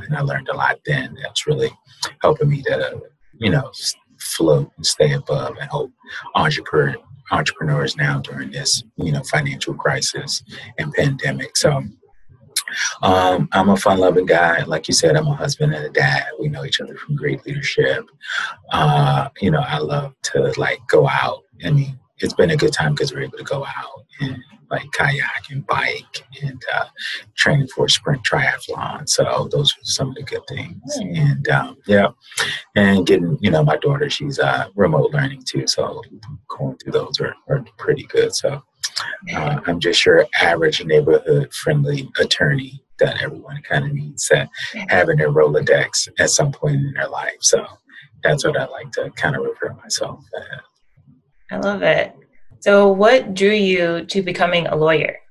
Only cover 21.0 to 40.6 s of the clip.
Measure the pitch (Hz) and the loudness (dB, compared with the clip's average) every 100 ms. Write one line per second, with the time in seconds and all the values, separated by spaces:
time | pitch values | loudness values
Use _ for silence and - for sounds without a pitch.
21 | 69 67 64 - _ - - 143 135 - | 4 2 -2 -6 _ -10 0 2 0 -6
22 | _ - - - 85 151 - - 78 73 | _ -8 -2 2 2 4 2 2 0 0
23 | - 69 67 - - - - - - - | -2 -6 -8 -10 -8 -6 -6 -10 -12 -16
24 | _ - 135 - - - - - - - | _ -8 -8 -8 -14 -20 -8 -8 -6 -2
25 | 143 139 - - - 139 - - 123 - | 0 0 -4 -6 -10 -8 -4 -2 -2 -6
26 | - - - - 143 127 - - - - | -10 -16 -16 -10 -10 -8 -6 -6 -6 -10
27 | - - - - - 143 131 - - - | -10 -10 -8 -2 2 2 0 0 0 0
28 | - - - - - - - - - - | 0 -2 0 0 0 -2 -6 -8 -8 -6
29 | 147 - 131 - - - 143 - - - | -2 0 2 0 -2 0 0 -2 -4 -4
30 | 135 131 143 151 - - - - 262 285 | -4 -6 -8 -10 -8 -10 -10 -12 -10 -8
31 | 185 170 143 139 147 139 - - - - | -4 2 2 2 0 0 -2 -6 2 4
32 | - - - - - - - 104 101 98 | 4 -2 -12 -6 -6 -6 -4 2 4 6
33 | - 190 85 147 104 156 151 151 147 139 | 6 4 2 0 2 4 4 2 0 0
34 | 143 - 147 139 139 131 - 196 190 - | -2 -4 -4 -2 0 0 -2 0 2 4
35 | - 147 - - - 143 - - - - | 2 0 -2 -6 -8 -4 -2 -2 -4 -6
36 | - - - - - - - - - - | -14 -18 -16 -16 -14 -8 -8 -8 -4 -4
37 | - - - - - 71 - - - - | -2 -4 -6 -8 -4 -4 -4 -6 -2 -2
38 | - - - - - 139 - _ - - | 0 0 0 0 -4 -4 -12 _ -8 -6
39 | - - - 90 76 71 87 85 82 85 | -8 -10 -8 -4 -2 -2 -2 0 2 4
40 | 90 82 - - 82 82 | 6 6 6 2 2 2